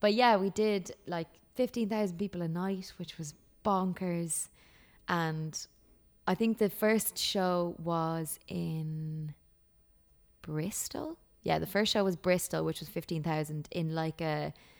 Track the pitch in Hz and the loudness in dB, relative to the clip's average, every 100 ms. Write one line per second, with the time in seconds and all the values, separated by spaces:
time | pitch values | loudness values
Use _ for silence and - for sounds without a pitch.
0 | 208 214 247 208 196 196 214 202 170 - | 4 6 6 6 4 2 2 2 -2 -10
1 | - 170 165 - _ - 247 240 214 220 | -6 -6 -6 -10 _ -2 0 0 -2 0
2 | 208 170 202 180 170 165 190 190 185 - | 0 -2 -4 -2 -2 -2 -2 -4 -6 -12
3 | 170 - 151 - _ _ 214 190 185 175 | -12 -10 -12 -14 _ _ 2 2 2 0
4 | 185 170 165 - - - - - - _ | -2 0 -2 -2 -4 -10 -20 -20 -20 _
5 | - 175 160 156 156 - - _ _ _ | -2 0 0 -2 -4 -8 -12 _ _ _
6 | _ _ - 185 226 220 208 - 214 220 | _ _ -2 2 2 4 2 4 4 4
7 | - - - 202 185 180 175 - 165 170 | 2 -2 0 2 2 2 0 -2 -2 0
8 | 160 165 160 - - 180 170 160 156 156 | 0 0 -4 -8 -8 -4 -2 -2 -4 -4
9 | 156 156 151 151 _ _ _ _ _ _ | -4 -4 -6 -10 _ _ _ _ _ _
10 | _ _ _ _ - 156 170 - - - | _ _ _ _ -6 -4 -2 -4 -6 -6
11 | 311 330 _ _ - 156 156 202 214 220 | -8 -10 _ _ 0 0 2 0 2 4
12 | 190 175 - 180 - 160 160 156 156 - | 2 2 2 2 2 -2 -2 -4 -6 -8
13 | - 165 156 156 151 151 151 175 165 160 | -4 -4 0 0 -2 -6 -6 -4 -2 -2
14 | 160 160 160 151 147 - - | -2 -2 -2 -2 -2 -8 -16